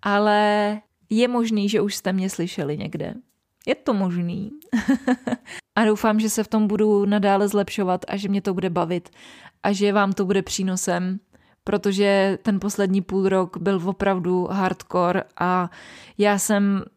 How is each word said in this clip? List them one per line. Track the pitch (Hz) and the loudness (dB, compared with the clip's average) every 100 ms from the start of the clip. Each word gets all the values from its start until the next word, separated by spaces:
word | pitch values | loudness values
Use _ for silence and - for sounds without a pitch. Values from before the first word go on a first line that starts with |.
ale | 202 202 214 208 208 208 208 214 _ _ _ | 0 2 4 4 4 2 0 -4 _ _ _
je | 214 247 | 0 2
možný, | 247 226 214 202 | 2 0 0 0
že | 214 | 0
už | 208 - | 0 -2
jste | 190 | -2
mě | 190 185 | -2 -2
slyšeli | - 175 - 143 147 | -4 -6 -4 -6 -6
někde. | 156 160 - 240 - _ _ _ - | -8 -8 -8 -10 -18 _ _ _ -6
Je | |
to | - - | -4 0
možný. | 214 190 175 175 175 202 294 - 233 202 269 - | 0 0 -2 -4 -6 -10 -12 -4 -4 0 0 0
<laughs> | 254 - 247 - - _ - | -2 -2 -8 -8 -20 _ 0
A | |
doufám, | 220 214 226 214 | 2 2 2 2
že | 220 | 0
se | 220 | -2
v | 214 | 0
tom | 220 214 | 0 0
budu | 208 214 202 | 2 2 4
nadále | 202 208 202 196 202 | 2 2 2 2 2
zlepšovat | 202 202 - 185 180 - | 0 -2 -2 -2 -2 -2
a | 196 | -6
že | 196 | -2
mě | 196 | -2
to | 196 | -2
bude | 185 190 | -2 -2
bavit | 175 170 175 - _ - - - _ | -2 -2 -2 -6 _ -20 -20 -20 _
a | - | -4
že | 202 202 | 0 2
vám | 202 196 | 2 0
to | 196 | 0
bude | 185 196 | 0 0
přínosem, | 190 - 190 185 - 175 180 190 _ _ _ _ | -2 -4 -2 -2 -2 -2 -2 -6 _ _ _ _
protože | - 208 202 190 202 196 196 185 | -2 0 0 2 4 4 2 0
ten | - 196 | 0 -2
poslední | 202 202 196 190 | -2 -2 0 0
půl | 185 190 190 | 0 0 2
rok | 185 180 180 | 2 0 -2
byl | 170 190 | -2 -2
opravdu | 175 190 196 190 175 180 180 | -2 -2 0 0 0 0 0
hardcore | 196 185 185 - 180 175 185 - - | -2 -2 -4 -4 0 2 0 -4 -4
a | 180 180 180 - - - - - | 0 0 -2 -8 -20 -20 -20 0
já | 202 202 | 2 2
jsem | - 208 202 196 - | 2 2 2 0 -4